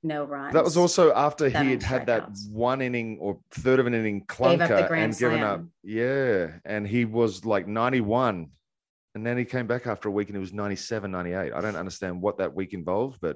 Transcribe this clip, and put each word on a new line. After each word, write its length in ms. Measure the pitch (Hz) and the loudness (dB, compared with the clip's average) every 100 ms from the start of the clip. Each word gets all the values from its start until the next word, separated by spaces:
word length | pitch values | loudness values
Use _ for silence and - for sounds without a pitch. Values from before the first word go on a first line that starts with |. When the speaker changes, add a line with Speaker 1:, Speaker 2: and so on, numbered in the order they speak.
Speaker 1:
no 220 | 160 151 | -6 -4
runs, 300 | 143 139 139 | -6 -8 0
Speaker 2:
That 100 | 143 | 4
was 140 | 156 160 | 4 4
also 360 | 175 - 165 | 4 6 6
after 340 | 113 147 - 147 | 8 4 4 2
he 40 | |
Speaker 1:
seven 160 | 127 135 | 4 2
Speaker 2:
had 120 | 127 | 2
had 220 | 104 131 - | 0 -2 0
that 240 | 113 - | 0 -2
Speaker 1:
strikeouts. 200 | 101 104 | -12 -10
Speaker 2:
one 320 | 107 120 135 | -2 0 0
inning 360 | 127 123 113 107 | -2 -2 -4 -6
or 180 | 95 98 _ | -6 -6 _
third 300 | - 127 131 | -4 2 4
of 40 | 120 | 4
an 80 | |
inning 260 | 117 110 101 | 2 0 -2
Speaker 1:
Gave 420 | - - 127 170 | -6 0 4 4
up 80 | 170 | 4
the 60 | 101 | 4
Speaker 2:
clunker 120 | - | 2
Speaker 1:
grand 240 | 82 110 | 2 0
Speaker 2:
and 60 | 107 | 2
given 240 | 123 113 | 2 2
up. 140 | 107 95 | 0 -2
Speaker 1:
slam. 140 | 170 _ | -8 _
Speaker 2:
Yeah, 680 | 98 110 123 139 131 98 82 82 | -8 -2 0 0 2 2 0 -6
and 240 | - 107 104 | -8 -6 0
he 160 | 120 | 0
was, 400 | 117 113 113 92 | 0 2 0 0
like, 240 | 110 101 92 | 0 0 0
ninety-one, 800 | 107 123 131 104 117 127 92 80 _ _ _ _ _ _ | -2 0 0 0 2 2 -2 -6 _ _ _ _ _ _
and 120 | 110 117 | -10 -4
then 120 | 123 | -4
he 60 | |
came 240 | 120 127 113 | -4 -4 -2
back 200 | 123 123 | -4 -4
after 200 | 104 107 | -6 -2
a 40 | |
week 160 | 101 101 | -2 -2
and 80 | 101 | -6
he 20 | |
was 140 | 92 | -8
ninety-seven, 580 | 101 104 95 - 110 98 | -6 -6 -6 -6 -6 -6
ninety-eight. 400 | 92 87 90 80 | -6 -6 -4 -4
I 80 | 58 | -4
don't 160 | 107 90 | -6 -6
understand 460 | 92 - 95 90 | -8 -8 -8 -4
what 160 | 101 - | -4 -2
that 160 | 92 | -4
week 180 | 73 92 | -4 -8
involved, 480 | 98 82 95 135 117 | -8 -4 -2 -4 -4
but 140 | 85 | -6